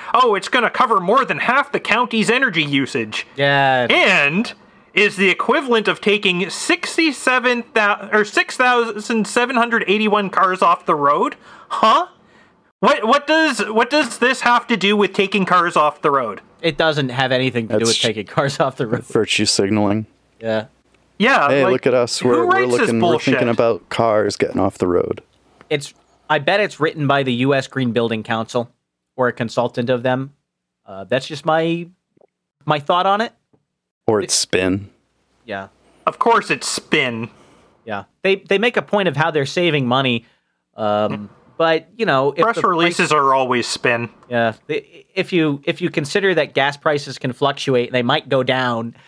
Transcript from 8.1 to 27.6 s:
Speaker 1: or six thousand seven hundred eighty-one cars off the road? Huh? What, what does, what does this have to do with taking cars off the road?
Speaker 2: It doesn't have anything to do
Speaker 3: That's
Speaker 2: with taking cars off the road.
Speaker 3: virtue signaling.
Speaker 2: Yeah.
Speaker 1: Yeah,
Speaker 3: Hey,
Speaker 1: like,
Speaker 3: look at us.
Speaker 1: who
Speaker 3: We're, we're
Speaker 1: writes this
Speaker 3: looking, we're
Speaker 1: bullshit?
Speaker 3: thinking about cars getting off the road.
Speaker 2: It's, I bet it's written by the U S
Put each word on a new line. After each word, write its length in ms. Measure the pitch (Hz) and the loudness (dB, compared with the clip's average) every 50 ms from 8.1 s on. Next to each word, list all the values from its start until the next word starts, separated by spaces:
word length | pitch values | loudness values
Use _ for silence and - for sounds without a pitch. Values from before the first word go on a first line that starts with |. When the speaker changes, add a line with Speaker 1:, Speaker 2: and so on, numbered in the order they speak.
Speaker 1:
or 140 | 220 214 202 | 0 0 0
six 320 | 208 - 349 359 - - - | 0 0 -2 -2 -2 0 0
thousand 680 | 254 247 247 240 233 226 208 208 208 - 233 220 196 | 2 2 2 2 0 -2 -4 -8 -6 -4 -2 -2 -2
seven 300 | - - 240 247 247 262 | 0 0 0 0 0 0
hundred 260 | 233 233 233 233 220 226 | 0 0 0 0 -2 0
eighty-one 420 | 185 196 214 214 214 202 208 196 185 | 0 0 2 2 2 2 0 0 0
cars 320 | - 175 190 185 185 185 | 0 0 2 2 2 2
off 240 | 196 170 175 - - | 2 2 2 2 0
the 100 | - 165 | -2 0
road? 420 | 147 143 143 147 175 233 302 - - - - - - - - | 2 4 2 2 2 0 -2 -4 -8 -20 -20 -20 -20 -14 -8
Huh? 400 | - - 220 220 247 311 359 - - _ _ _ _ - _ _ _ _ _ _ _ - | -2 2 4 4 4 2 0 -2 -10 _ _ _ _ -20 _ _ _ _ _ _ _ 0
What, 260 | 190 247 294 - 208 | 2 2 2 2 2
what 200 | 226 262 285 285 - | 0 0 0 2 2
does, 320 | 311 320 320 302 247 208 190 - | 2 2 2 2 0 -2 -4 -2
what 180 | 143 220 247 240 | 0 0 0 2
does 280 | 294 302 285 233 - - | 2 0 0 0 -2 0
this 220 | 240 262 254 - | 0 0 0 2
have 240 | - 240 240 233 - | 2 2 2 2 0
to 100 | - 233 | -2 -2
do 200 | 185 190 202 208 | 0 2 2 2
with 160 | 202 202 185 - | 2 2 0 0
taking 320 | - 196 190 220 208 185 | 0 -2 0 0 -2 0
cars 300 | - 180 180 170 170 - | 2 2 2 2 2 2
off 260 | 175 151 147 - - | 2 2 2 0 -2
the 80 | - 156 | -2 0
road? 300 | 139 135 123 107 98 - - _ _ - | 0 0 -2 -4 -8 -12 -16 _ _ -6
Speaker 2:
It 160 | - 165 143 | -4 -4 0
doesn't 340 | - 165 160 151 147 135 127 | 0 0 0 0 0 -2 -2
have 200 | 117 131 135 123 | -2 -2 0 0
anything 360 | 131 127 131 131 120 120 113 104 | 2 0 0 0 -2 -2 -4 -2
to 60 | 113 | -2
do 40 | 107 | 0
Speaker 3:
That's 120 | 113 117 | 0 0
Speaker 2:
with 100 | 110 - | 0 0
taking 260 | - 117 104 110 95 | 0 -2 -2 -4 -8
cars 320 | - - 165 143 139 139 - | -6 -2 -2 -2 -2 0 -2
off 160 | 156 131 - | -2 -2 -2
the 100 | - 131 107 | -4 -4 -4
road. 160 | 117 117 - | -4 -6 -4
Speaker 3:
virtue 420 | - - 120 104 - - - 107 | -2 0 0 0 0 0 0 0
signaling. 600 | - - - 101 98 107 104 104 101 101 107 104 - _ _ _ _ _ - | 0 2 2 2 2 2 2 2 0 0 -2 -4 -8 _ _ _ _ _ -10
Speaker 2:
Yeah. 260 | 113 113 110 110 107 - _ _ _ _ _ _ _ _ _ - | -6 -4 -2 -2 -4 -6 _ _ _ _ _ _ _ _ _ 0
Speaker 1:
Yeah, 300 | 202 226 269 202 143 143 | 2 2 4 4 4 4
Speaker 3:
Hey, 140 | 135 143 | 4 4
Speaker 1:
like, 100 | 131 123 | 4 4
Speaker 3:
look 140 | 127 127 - | 2 2 2
at 80 | 135 120 | 2 4
us. 240 | 127 120 120 - - | 2 2 0 -2 0
Speaker 1:
who 100 | - 123 | 2 2
Speaker 3:
We're, 160 | 120 120 117 | 2 4 4
we're 60 | - - - | 2 2 2
Speaker 1:
writes 80 | 127 127 | 2 2
this 80 | 120 - | 2 2
Speaker 3:
looking, 140 | - - - | 2 2 2
we're 140 | - 117 117 | 2 2 2
Speaker 1:
bullshit? 220 | - - - 135 139 | 2 2 2 0 2
Speaker 3:
thinking 140 | 127 123 117 | 2 2 0
about 380 | 117 113 117 117 107 85 - - | 0 0 0 0 0 -2 -6 -8
cars 460 | - - 117 113 104 107 104 101 - | -2 0 0 2 2 2 0 0 0
getting 220 | - - - - 107 | -2 -2 -2 0 -2
off 200 | 95 98 - - | -2 -2 -2 -2
the 100 | 98 90 | -2 0
road. 340 | 87 92 - - - - - _ _ _ _ _ _ - - - | 0 0 0 -2 -6 -8 -12 _ _ _ _ _ _ -16 -8 -6
Speaker 2:
It's, 240 | 156 147 143 - - _ _ _ _ _ _ - | -6 -6 -6 -8 -18 _ _ _ _ _ _ -2
I 120 | 156 151 | -2 0
bet 180 | 143 165 190 208 | 0 0 0 0
it's 220 | 208 170 - - | 0 -2 -4 -4
written 260 | 147 160 - 160 143 | -4 -4 -2 -2 0
by 160 | 135 139 139 | 0 0 0
the 100 | 135 131 120 | 0 0 0
U 200 | 120 127 139 139 | 0 0 2 0
S 140 | 135 | 0